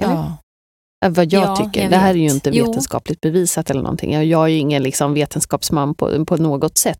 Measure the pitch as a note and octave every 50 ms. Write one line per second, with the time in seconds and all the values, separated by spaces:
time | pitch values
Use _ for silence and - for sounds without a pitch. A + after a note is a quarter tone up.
0 | G3+ F#3+ F3 D#3+ D#3 D#3 D#3+ - _ _ _ _ _ _ _ _ _ _ _ -
1 | F#3+ F#3 E3 F3+ F3 D#3 G3 G3 F#3+ G3 F#3+ F#3+ G#3+ G#3 - G#3 G3 F#3 F3+ F#3
2 | G3 F#3+ F3+ E3 D#3 D3 C3+ C#3+ - C#3+ A3 A#3 A#3 A#3 A3+ B3+ - - - B2
3 | - - D#3+ - - D#3+ E3 F#3 F3 - - D#3+ D#3+ - C3+ C3 - - - -
4 | - - D3 D#3 D#3 D#3+ E3 D#3+ D#3+ D#3+ D#3+ D#3 C#3 D3 D3 C#3 B2+ C3+ - -
5 | D3 C#3+ D3 D3 C#3+ - - D3+ - - D3 - - - E3 D3 C#3 C#3+ D#3 -
6 | - - - C#3+ D#3 - F3+ D3+ E3 D#3 C#3 C#3 D#3+ D#3 - - - G#3 C#3+